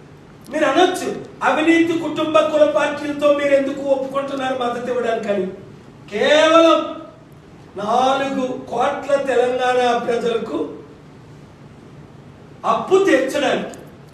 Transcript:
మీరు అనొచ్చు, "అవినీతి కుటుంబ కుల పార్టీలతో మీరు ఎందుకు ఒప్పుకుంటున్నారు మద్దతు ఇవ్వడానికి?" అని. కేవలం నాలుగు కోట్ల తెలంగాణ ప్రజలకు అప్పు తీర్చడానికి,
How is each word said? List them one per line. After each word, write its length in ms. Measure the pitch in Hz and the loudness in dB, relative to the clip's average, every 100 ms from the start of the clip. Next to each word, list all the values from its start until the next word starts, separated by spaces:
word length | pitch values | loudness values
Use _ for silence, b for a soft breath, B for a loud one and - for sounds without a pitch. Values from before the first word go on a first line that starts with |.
| - - - - - | -20 -20 -20 -20 -8
మీరు 140 | 294 285 | -2 0
అనొచ్చు, 600 | 294 370 - 226 - - - | 4 2 0 -6 -8 -12 -4
"అవినీతి 560 | 233 285 320 330 330 330 | -2 0 2 4 2 0
కుటుంబ 400 | 302 311 311 311 | -4 -4 0 2
కుల 300 | 302 302 294 | 2 4 4
పార్టీలతో 640 | 294 294 294 294 285 294 | 2 -2 -4 -6 0 2
మీరు 200 | 285 285 | 2 2
ఎందుకు 280 | 277 269 277 | 2 0 -4
ఒప్పుకుంటున్నారు 840 | 277 262 262 277 269 277 262 254 | -2 -2 -2 -6 -6 -6 -4 -2
మద్దతు 280 | 240 240 254 | -4 -4 -4
ఇవ్వడానికి?" 380 | 240 226 220 202 | -4 -2 -4 -2
అని. 180 | 196 185 - - B B - - | -4 -4 -8 -18 B B -20 -10
కేవలం 920 | 208 269 302 311 330 330 302 - - - - - - - - - 190 | -2 2 4 6 6 6 4 0 -10 -16 -20 -20 -20 -20 -20 -18 -10
నాలుగు 880 | 208 240 262 277 277 269 254 - - | -2 0 2 0 -2 -4 -4 -6 -8
కోట్ల 460 | 240 277 285 - 277 | -2 -2 -2 -2 -2
తెలంగాణ 840 | 247 247 247 254 247 247 247 233 | 0 0 2 0 0 2 2 0
ప్రజలకు 800 | 247 233 233 226 - - - - - - - - - - - - - - - - - - - - - - 208 | -2 -2 -2 -4 -4 -6 -6 -10 -18 -20 -20 -20 -20 -20 -20 -20 -20 -20 -20 -20 -20 -20 -20 -20 -20 -8 -2
అప్పు 400 | 233 - 381 381 | -2 2 2 4
తీర్చడానికి, 640 | 277 - 294 262 190 - - - - - | 2 2 -2 -2 -2 -6 -12 -20 -20 -20